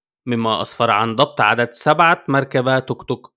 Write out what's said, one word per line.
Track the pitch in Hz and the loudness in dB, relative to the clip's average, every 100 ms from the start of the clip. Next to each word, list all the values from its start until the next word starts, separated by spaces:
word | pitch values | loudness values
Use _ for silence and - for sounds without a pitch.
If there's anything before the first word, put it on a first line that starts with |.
| _ _ 123 | _ _ -6
مما | 117 113 107 | -4 -2 -2
أسفر | 101 - 117 | -4 -2 0
عن | 101 113 113 | 2 0 0
ضبط | 147 - | 0 2
عدد | 104 117 120 | 0 2 -2
سبعة | - 151 151 170 175 - | -2 0 2 2 2 0
مركبة | 139 131 135 127 131 | -2 0 -2 0 -2
توك | 127 120 | -2 -8
توك | - 123 - | -8 -8 -10